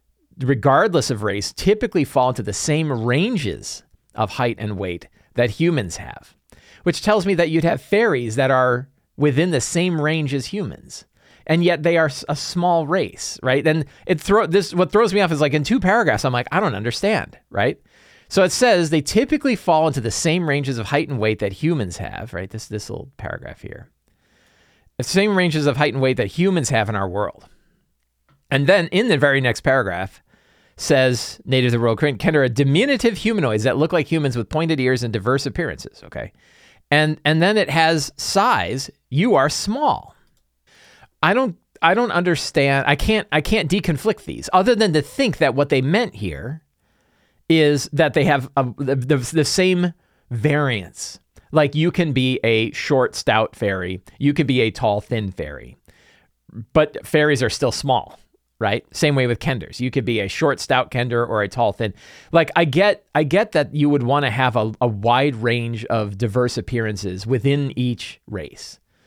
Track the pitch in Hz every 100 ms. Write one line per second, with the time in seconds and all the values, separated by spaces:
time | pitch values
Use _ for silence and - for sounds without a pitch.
0 | _ _ _ - 127 135 139 139 208 175
1 | - 113 107 101 - - - 214 240 170
2 | 135 139 127 127 101 98 - 151 156 123
3 | 113 135 214 220 117 62 - - - _
4 | _ - 107 - 123 110 107 98 95 85
5 | - _ _ - 120 - 170 156 92 -
6 | - - - _ _ - _ - 175 -
7 | - 214 180 175 170 160 165 123 - 202
8 | 233 139 117 117 131 131 127 120 131 _
9 | _ - 147 131 180 147 - 170 180 160
10 | 151 160 147 139 127 202 147 67 - -
11 | - _ _ _ - 165 175 165 165 170
12 | 156 139 - 151 - 175 175 170 147 185
13 | 107 - - - 127 135 151 160 143 -
14 | - 165 - 208 196 185 185 175 180 208
15 | - 196 180 156 151 151 143 233 185 220
16 | 180 104 139 123 - 170 202 101 113 -
17 | 196 190 - - _ - 117 - _ _
18 | _ _ _ - 185 - 247 185 160 156
19 | 139 208 262 302 277 220 - 156 160 139
20 | 113 - 170 175 165 143 135 120 104 143
21 | 165 131 110 110 101 98 156 160 95 -
22 | 92 - 117 87 95 110 - 107 - -
23 | 135 - - - - - - - - _
24 | _ _ _ _ _ _ _ _ _ -
25 | 123 185 208 190 180 151 143 131 151 123
26 | 131 123 101 - 185 180 120 123 107 104
27 | 95 98 98 - - _ _ _ _ _
28 | _ _ _ _ _ 139 143 196 170 180
29 | 240 151 143 135 127 113 - 135 98 87
30 | 95 - _ _ _ _ _ - - 139
31 | 131 120 - - - 131 123 117 117 113
32 | 147 113 165 156 127 117 135 151 277 269
33 | 233 202 214 220 135 110 120 123 160 175
34 | - 165 143 120 110 156 165 151 127 127
35 | 117 110 107 135 139 139 151 - - -
36 | - - - - _ _ _ _ _ 147
37 | 156 151 151 160 180 214 185 160 160 165
38 | - - - 196 233 175 87 127 - -
39 | _ 139 226 160 147 - - 247 294 -
40 | - _ _ _ _ _ _ _ - _
41 | _ _ 156 226 262 170 _ _ 160 196
42 | 240 175 180 156 - - 139 139 135 143
43 | - 220 - 156 143 214 151 202 - 151
44 | 214 - - 58 - 180 196 220 220 151
45 | 139 - 269 - 143 127 143 135 131 196
46 | 240 - 101 71 107 160 - _ _ _
47 | _ _ _ _ - 160 147 147 - 147
48 | 151 135 143 143 127 - 123 - 135 139
49 | 127 143 120 160 147 - 185 180 175 -
50 | _ _ _ 120 151 147 143 110 85 -
51 | - - _ _ _ 151 147 147 165 175
52 | 165 131 127 127 117 110 113 - - 139
53 | 123 - - 110 110 - 104 95 90 92
54 | - - 143 147 143 127 113 - 113 104
55 | - 117 101 90 73 71 60 - _ _
56 | _ _ _ _ _ - 110 156 151 -
57 | - 156 151 139 120 - 127 - 135 120
58 | - - _ _ _ _ 107 104 - -
59 | 151 139 123 117 - 123 78 - 127 135
60 | 120 113 98 - 151 135 - 127 127 127
61 | 123 120 117 110 101 - 113 - 110 -
62 | - - - 165 160 170 165 135 202 -
63 | _ 151 151 180 214 160 135 151 147 143
64 | 120 143 135 110 131 117 110 107 123 104
65 | 113 123 143 113 117 120 117 113 117 113
66 | 104 95 117 117 123 120 - 120 110 101
67 | 98 92 110 127 131 143 139 - 123 120
68 | - - - 104 73 - - - _ _